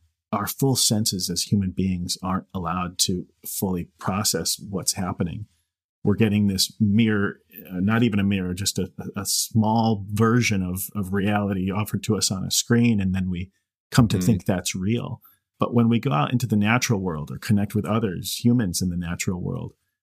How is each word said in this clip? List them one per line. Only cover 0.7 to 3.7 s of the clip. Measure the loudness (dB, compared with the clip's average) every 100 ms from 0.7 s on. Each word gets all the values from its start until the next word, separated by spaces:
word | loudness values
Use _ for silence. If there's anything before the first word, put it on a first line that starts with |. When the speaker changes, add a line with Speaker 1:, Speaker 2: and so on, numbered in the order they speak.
| 2
Speaker 1:
senses | 2 2 0 -2 -4
as | -4
human | 0 0 0
beings | 0 -2 0 -4 -6
aren't | -4 -4 -4
allowed | -8 -6 -4 -6 -4
to | -2 -2 -6 _ -12
fully | -6 -2